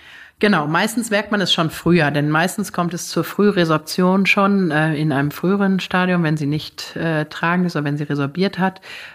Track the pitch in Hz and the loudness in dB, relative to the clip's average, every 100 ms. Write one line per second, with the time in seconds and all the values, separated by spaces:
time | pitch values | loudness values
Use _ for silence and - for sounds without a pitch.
0 | - - - - 214 175 147 165 214 233 | -20 -20 -20 0 2 2 2 0 0 -2
1 | 220 208 208 208 175 - 160 - 165 170 | -2 -2 0 -2 0 0 0 -2 2 4
2 | 147 147 147 156 185 - 190 - 175 170 | 4 2 0 2 0 -2 -6 -4 -4 -4
3 | - 175 156 - 208 196 165 156 - - | -6 -4 -4 2 2 4 2 0 -2 0
4 | 180 190 185 - 196 202 180 151 156 147 | 2 4 2 2 2 2 2 2 2 2
5 | 156 135 143 - 175 202 196 190 - 185 | 0 2 0 -2 0 2 2 0 0 0
6 | 185 180 156 151 143 151 - - - - | 2 2 2 0 -2 -4 -6 -16 -14 -6
7 | 165 156 151 - 170 180 180 156 147 147 | -2 -2 -4 -4 0 0 0 -2 -2 -4
8 | 147 147 143 170 196 175 185 185 - - | -2 -2 -2 -2 -2 0 -2 -4 -20 -18
9 | - | -20